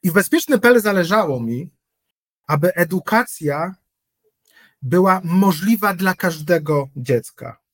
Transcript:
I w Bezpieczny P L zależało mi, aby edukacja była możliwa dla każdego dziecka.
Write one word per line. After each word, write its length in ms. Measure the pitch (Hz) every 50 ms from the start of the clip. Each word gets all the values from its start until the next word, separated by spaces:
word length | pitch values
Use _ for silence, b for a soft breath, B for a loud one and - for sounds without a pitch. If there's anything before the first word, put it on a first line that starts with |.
| -
I 80 | 185
w 20 | 160
Bezpieczny 460 | 196 196 - - 330 - - 285 220
P 100 | - 240
L 120 | 247 240
zależało 580 | 202 214 202 190 175 165 196 220 208 156 135 123
mi, 300 | 117 113 117 123 165 185 _ _ _ _ _ _ _ _ _ _ _ _ _ _ _ -
aby 260 | 151 151 151 180 180
edukacja 1000 | 170 175 160 180 185 - - 214 220 247 - - - 160 147 143 147 165 185 190 _ _ _ _ _ _ _ _ _ _ _ _ _ _ b b b b b b b
była 400 | - 127 143 180 185 190 185 185 185
możliwa 720 | 165 170 190 196 196 170 151 180 208 226 202 202 208 196
dla 200 | 170 190 190 180
każdego 760 | _ - 180 165 156 151 147 175 165 151 147 156 143 139 135 _
dziecka. 640 | 135 127 123 131 117 110 - _ - 127 123 113 _ _ _